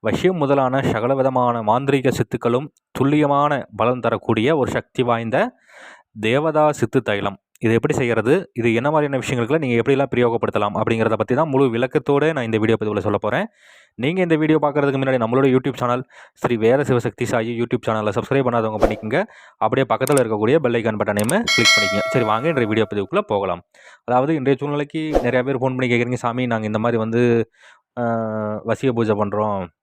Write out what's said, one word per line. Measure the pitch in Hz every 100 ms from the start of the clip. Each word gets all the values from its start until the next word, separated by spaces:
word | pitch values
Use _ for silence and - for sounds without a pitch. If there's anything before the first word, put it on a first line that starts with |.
வசியம் | 110 104 180 185
முதலான | 139 139 131 131
சகலவிதமான | - 113 117 135 131 131 123 120
மாந்திரீக | 107 117 139 139 131
சித்துக்களும் | - 120 120 120 120 151 _ _
துல்லியமான | - 139 147 147 143 147 143 - 110
பலன் | 113 127
தரக்கூடிய | 117 110 - 110 113 156
ஒரு | 117
சக்தி | 123 - -
வாய்ந்த | 123 117 117 127 226 _ _ - - - _ 110
தேவதா | 107 127 160 151 151
சித்து | 147 117 135
தைலம். | 117 104 101 98 _ _
இது | 113
எப்படி | 113 -
செய்யறது, | - 123 113 107 170 185
இது | - 117
என்ன | 113 135
மாதிரியான | 151 147 139
விஷயங்களுக்கு | 110 127 113 156
நீங்க | 143 117
எப்படிலாம் | 113 139 139
பிரயோகப்படுத்தலாம் | 120 123 117 107 107 104
அப்படிங்கிறத | 104 107 113 113 107
பத்தி | 107
தான் | 123 160
முழு | 135 139
விளக்கத்தோட | 113 127 151 131 143 151
நான் | 160
இந்த | 117 110
வீடியோ | 110 113
பதிவுல | 107 104
சொல்ல | 98 101
போறேன். | 107 123 214 _ _ - _ -
நீங்க | 123 185
இந்த | 175 160
வீடியோ | 156 156
பார்க்கறதுக்கு | 147 143 139 135
முன்னாடி | 135 131
நம்மளோட | 113 123 135
YouTube | 127 135 123
சேனல் | 123 123 131 - -
ஸ்ரீ | _ - 120
வேத | 110 131
சிவசக்தி | 143 123 117 -
சாயி | 120 117 117 117
YouTube | 117 123
சேனலை | - 110 107
சப்ஸ்கிரைப் | 104 104 135 127
பண்ணாதவங்க | 117 110 107
பண்ணிக்கோங்க. | 107 107 110 131 208 - - _
அப்படியே | 110 131 131
பக்கத்துல | - 131 143
இருக்கக்கூடிய | 113 107 110 156
பெல் | 131
ஐகான் | 117 113 107
பட்டனையுமே | 104 104 107 180
கிளிக் | 233 - 113
பண்ணிக்கோங்க. | - 104 101 -
சரி, | 131
வாங்க | 110 107 147
இன்றைய | 151 113
வீடியோ | 107 110
பதிவுக்குள்ள | 101 98 185 -
போகலாம். | 104 98 87 - _ - -
அதாவது, | - 123 139
இன்றைய | 160 131 139
சூழ்நிலைக்கு | 143 147 143 160 156 139
நிறைய | 123 127
பேர் | 123 131
ஃபோன் | 131 127
பண்ணி | 127
கேக்குறீங்க, | 120 120 123
"சாமி, | 123 120 123
நாங்க | 113 110
இந்த | 107
மாதிரி | 117 117
வந்து, | 110 117 123 117 110 _ - - _ -
ஆ, | 120 113 110 110 107 107
வசிய | 113 110 135
பூஜை | 117 113 104
பண்றோம் | 101 104 107 101 90 _